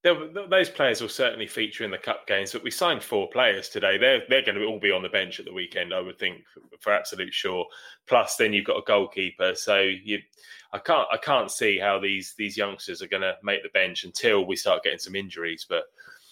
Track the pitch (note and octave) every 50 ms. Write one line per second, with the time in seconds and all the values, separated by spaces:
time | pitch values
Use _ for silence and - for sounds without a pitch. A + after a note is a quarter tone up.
0 | - F3 E3+ D3+ D#3 D#3 E3 G3 G3+ F3+ F#3+ F#3+ F3 - - - C#3+ B2+ A2+ G#2+
1 | A#2+ G#2 - - C3 A#2+ - A2+ G#2+ G2+ - - A2+ G#2+ - - A2+ G#2 F#2+ -
2 | - A#2 G#2 - - - G#2 G2 G2 G2 - A#2 - - - - F#3 F3 D3+ G#2+
3 | - - A#2 G#2 F#2+ - - A#2+ B2+ A2+ G2 G2 F2+ - - G#2 G2+ F#2+ G2 G2
4 | A#2 C3 C3+ A#2 G2 G#2+ B2+ C3+ B2+ A2+ G2+ G2+ G#2 A2 G#2+ G2+ G2 G2+ F#2+ F#2
5 | F#2 F2+ - G2 F#2+ F2 F2+ - F2+ F2+ F#2 F#2 F2+ E2+ - F#2+ F2 F2 F2+ F#2
6 | F2+ F#2 F2 _ G#2 F#2 F2+ - _ _ _ - _ _ - _ - G#2+ G2+ F#2+
7 | - - - F#2 F#2 F#2 - - - F#2+ F#2 F2+ F2 - - - - - - _
8 | _ - B2+ A#2+ A2+ - - - A#2 G#2+ G#2 G2+ G2 - G2 G#2+ - - G#2+ G#2
9 | F#2+ F#2 - G2 F#2+ F2+ - - F#2 F#2 F2+ - - A2 G2+ G2 G2 F#2+ F#2+ F#2+
10 | F#2+ G#2 G#2 G2+ - _ _ _ - - - - - _ - G2+ - - E3 D3
11 | A#2 - A2+ A2+ - D3+ C#3+ B2 G#2+ G2 - - A#2+ G#2+ G2+ F2+ F#2+ G2+ G2 G2
12 | G2 G2 G2 F#2+ F#2 - - - G#2 G2+ G2+ G#2+ G2+ G2+ G2 - - - F2 -
13 | F#2+ F2 G2 F#2+ F#2+ F#2+ F2+ - G2 G2+ G2+ G2 - - - F#2+ F#2 F#2 F2+ -
14 | - F2+ - - - A#2 G#2+ G2+ F#2 F2 F#2+ - - G2+ F2+ D2+ - D#2+ D2 -
15 | - F#2+ F#2+ G2 G2+ F#2 - E2+ E2+ E2+ E2 D#2+ - _ F2+ E2 D#2 - _ _
16 | - - - - _ _